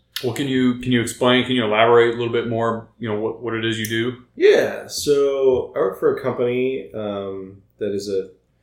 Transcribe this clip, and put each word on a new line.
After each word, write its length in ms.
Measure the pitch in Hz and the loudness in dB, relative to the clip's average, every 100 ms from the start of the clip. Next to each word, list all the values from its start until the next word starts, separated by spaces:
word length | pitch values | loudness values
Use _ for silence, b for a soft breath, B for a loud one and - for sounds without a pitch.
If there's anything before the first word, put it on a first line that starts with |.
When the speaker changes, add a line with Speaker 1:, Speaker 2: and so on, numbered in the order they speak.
| _ - | _ -6
Speaker 1:
Well, 100 | 127 | -4
can 140 | 113 139 | -4 -2
you, 320 | 131 127 123 | 2 2 0
can 120 | 123 | 0
you 80 | 120 | 0
explain, 460 | 113 - 127 123 123 | 0 0 2 4 2
can 100 | 127 | 0
you 80 | |
elaborate 520 | 107 107 117 120 120 117 | 0 2 6 6 6 2
a 20 | |
little 160 | 117 | -2
bit 140 | 120 113 | -2 -2
more, 380 | 113 117 110 - - | -2 -2 -4 -8 -10
you 100 | 117 | -6
know, 120 | 104 | -4
what, 220 | 110 - | -4 -6
what 120 | 117 | -6
it 100 | 113 | -4
is 140 | 110 110 | -2 -2
you 60 | 110 | -2
do? 380 | 113 120 123 - - | -2 -2 -6 -12 2
Speaker 2:
Yeah. 520 | 381 370 113 107 - | 4 6 2 -4 -10
So 840 | - 143 143 139 139 135 123 - 139 | -4 0 2 2 4 4 4 0 -2
I 40 | |
work 200 | 185 - | -2 0
for 180 | 156 135 | 0 0
a 40 | |
company, 680 | 131 127 123 123 127 131 - | -2 -2 -2 0 -2 -4 -8
um, 680 | 110 107 101 98 98 95 98 _ - | -8 -6 -6 -8 -10 -12 -18 _ -8
that 160 | 104 | -6
is 160 | 98 104 | -4 -4
a, 220 | 98 92 - _ _ | -4 -4 -10 _ _